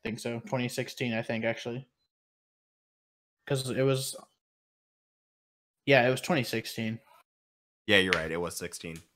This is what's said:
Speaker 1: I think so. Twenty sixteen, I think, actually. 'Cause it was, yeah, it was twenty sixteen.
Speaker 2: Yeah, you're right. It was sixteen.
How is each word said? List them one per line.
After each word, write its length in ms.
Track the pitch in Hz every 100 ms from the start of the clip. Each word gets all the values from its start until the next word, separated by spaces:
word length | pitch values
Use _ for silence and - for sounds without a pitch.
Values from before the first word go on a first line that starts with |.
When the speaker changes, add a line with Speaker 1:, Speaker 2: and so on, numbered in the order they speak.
Speaker 1:
I 60 | 117
think 100 | 110
so. 220 | 117 117
Twenty 240 | - 131 123
sixteen, 440 | - 123 - 123
I 80 | 113
think, 200 | 113 113
actually. 440 | 113 113 120 120 - _ _ _ _ _ _ _ _ _ _ _ _ _ _ _ -
'Cause 220 | 139 131
it 120 | 123
was, 320 | 135 131 135 - - _ _ _ _ _ _ _ _ _ _ _ _ _ _ _
yeah, 220 | - 135 120
it 40 |
was 100 | 127
twenty 220 | - 165
sixteen. 560 | 117 113 - - 110 113 _ - _ _ _ _ _ _ -
Speaker 2:
Yeah, 100 | 101
you're 160 | 95
right. 180 | 85 80
It 60 | 82
was 140 | 85
sixteen. 460 | - 87 - 85 82 -